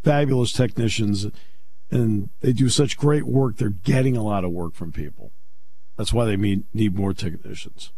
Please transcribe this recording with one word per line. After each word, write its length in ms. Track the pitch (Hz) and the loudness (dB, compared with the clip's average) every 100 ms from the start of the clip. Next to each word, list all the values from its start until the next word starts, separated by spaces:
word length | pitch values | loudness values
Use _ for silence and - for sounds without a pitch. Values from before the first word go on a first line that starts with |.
Fabulous 480 | - 143 147 131 120 | 4 2 2 2 0
technicians, 720 | - 123 - 117 110 104 101 101 - - - - - - | 0 0 0 0 0 0 0 -2 -4 -6 -6 -6 -6 -2
and 380 | 127 113 104 95 - | 0 2 0 -2 0
they 100 | 131 | 2
do 160 | 120 131 | 4 4
such 300 | - 143 - | 4 2 2
great 240 | 147 147 | 2 2
work, 340 | 127 127 131 104 | 2 2 2 0
they're 140 | 107 | -2
getting 440 | 101 - 131 131 | 0 2 4 4
a 80 | 120 | 2
lot 220 | 107 101 | 0 0
of 60 | 90 | 0
work 240 | 85 85 | -2 -4
from 180 | - 87 | -4 -4
people. 400 | - 73 - - - - - - - - - | -4 -4 -6 -6 -6 -6 -6 -6 -6 -6 -4
That's 160 | 101 | 0
why 140 | 117 117 | 2 2
they 100 | 98 | 2
need, 280 | 101 95 - | 2 2 0
need 200 | 110 107 | 0 2
more 200 | 95 98 | 2 0
technicians. 800 | 95 92 82 - - 110 - - | 0 -2 -4 -6 -6 -6 -6 -6